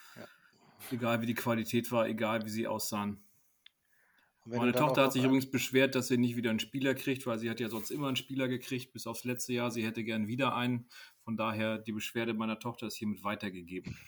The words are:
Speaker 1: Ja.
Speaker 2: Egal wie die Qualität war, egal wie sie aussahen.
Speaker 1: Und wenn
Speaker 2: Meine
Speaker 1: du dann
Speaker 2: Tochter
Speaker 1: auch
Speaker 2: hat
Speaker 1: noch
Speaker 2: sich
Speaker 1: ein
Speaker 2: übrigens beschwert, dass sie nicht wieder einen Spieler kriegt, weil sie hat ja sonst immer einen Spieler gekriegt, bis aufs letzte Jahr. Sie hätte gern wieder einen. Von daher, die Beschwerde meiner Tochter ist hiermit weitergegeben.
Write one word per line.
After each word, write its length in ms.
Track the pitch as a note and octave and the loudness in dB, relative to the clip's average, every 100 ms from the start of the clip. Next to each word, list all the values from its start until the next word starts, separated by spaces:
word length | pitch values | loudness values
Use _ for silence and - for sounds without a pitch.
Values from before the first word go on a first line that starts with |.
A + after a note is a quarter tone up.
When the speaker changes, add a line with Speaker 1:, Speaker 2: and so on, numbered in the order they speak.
| - - | -20 -18
Speaker 1:
Ja. 120 | - - _ _ _ - - | -18 -20 _ _ _ -18 -6
Speaker 2:
Egal 320 | B2 A#2 A#2 | -2 2 2
wie 60 | A2+ | 2
die 80 | A#2 | 0
Qualität 560 | B2 A#2 A2 A#2+ A#2+ | 0 0 2 0 2
war, 160 | A#2+ A2 | 2 2
egal 360 | A2 G#2+ A2+ | 2 0 0
wie 60 | A2 | -2
sie 160 | A2 A2 | -2 -2
aussahen. 580 | G#2+ - G#2+ G2+ G2 _ _ _ _ - _ _ _ _ _ _ _ A#2 | -2 -2 -2 -2 -4 _ _ _ _ -20 _ _ _ _ _ _ _ -4
Speaker 1:
Und 60 | |
wenn 100 | A#2+ | 2
Speaker 2:
Meine 100 | A#2+ | 4
Speaker 1:
du 20 | |
dann 140 | A#2+ D3 | 6 4
Speaker 2:
Tochter 140 | C3 | 6
Speaker 1:
auch 0 | |
Speaker 2:
hat 80 | C3+ | 4
Speaker 1:
noch 20 | |
Speaker 2:
sich 100 | C3 | 4
Speaker 1:
ein 20 | C3 | 6
Speaker 2:
übrigens 240 | C3 C3 | 4 4
beschwert, 460 | B2+ - C3 C3+ C3 | -2 2 4 4 4
dass 120 | B2 | 2
sie 100 | B2 | 4
nicht 180 | A#2+ A#2+ | 4 2
wieder 160 | A#2 | 0
einen 80 | A2 | 0
Spieler 340 | - C3+ C3+ | -2 0 0
kriegt, 320 | B2+ - B2+ B2 | 0 0 -2 -2
weil 140 | A2 | -2
sie 100 | A2+ | -2
hat 100 | A2+ | -2
ja 80 | A2 | -4
sonst 200 | A2+ - | -4 -4
immer 180 | D3 C#3 | -4 -2
einen 80 | B2+ | -2
Spieler 320 | - C3+ C3 | -4 -2 -2
gekriegt, 460 | B2+ - B2+ B2 | -2 -4 -6 -6
bis 140 | - A#2 | -10 -8
aufs 160 | A2+ | -6
letzte 300 | B2 B2 - | -4 -4 -2
Jahr. 180 | A#2+ A#2+ | 0 0
Sie 120 | A2+ | -2
hätte 200 | A2 A#2 | -2 -2
gern 240 | A2 A2+ G#2+ | -2 -2 -2
wieder 280 | B2 C3 A2+ | 0 0 2
einen. 320 | B2 B2 - - - _ | 0 0 -4 -16 -20 _
Von 120 | - A2 | -6 -2
daher, 440 | A2 A2 A2 A2 | 0 0 0 0
die 120 | G#2+ | -4
Beschwerde 400 | G#2+ - A#2 A#2 A2 | -6 -4 -2 0 0
meiner 240 | A2 G#2+ | -2 -4
Tochter 280 | A#2+ - A2 | -6 -6 -6
ist 80 | - | -4
hiermit 280 | G#2+ F#2 | -4 -2
weitergegeben. 760 | G2+ G#2 G#2 F2+ E2+ F#2 - - | -4 -4 -4 -8 -8 -8 -8 -10